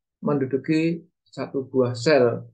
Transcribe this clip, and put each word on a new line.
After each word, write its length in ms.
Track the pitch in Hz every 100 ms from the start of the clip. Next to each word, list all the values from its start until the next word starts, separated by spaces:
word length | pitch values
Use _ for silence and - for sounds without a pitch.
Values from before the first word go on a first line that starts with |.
| _ _
menduduki 800 | 151 147 131 135 - 160 165 170 - _ _
satu 400 | - 131 139 127
buah 320 | 131 123 120
sel, 480 | 160 143 120 117 -